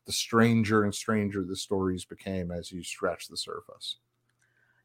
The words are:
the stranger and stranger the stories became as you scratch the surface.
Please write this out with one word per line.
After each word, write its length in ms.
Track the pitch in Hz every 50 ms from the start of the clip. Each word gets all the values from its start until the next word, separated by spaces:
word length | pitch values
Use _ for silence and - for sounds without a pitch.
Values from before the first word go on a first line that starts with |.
| _
the 60 | -
stranger 720 | - - - - 117 113 113 117 117 113 107 98 110 107 104
and 120 | 101 98
stranger 480 | - - - 113 107 101 98 101 98 92
the 120 | 90 95
stories 480 | - - - 101 95 95 92 92 90 -
became 460 | - - - - 101 95 95 90 87
as 220 | 87 87 82 -
you 120 | 95 90 82
scratch 440 | - - - 98 90 82 - - -
the 100 | 82 -
surface. 600 | - - - - - - - - - - - - _ _ _ _ _ _ _ _ _ _ _ _ _ _ _ _ _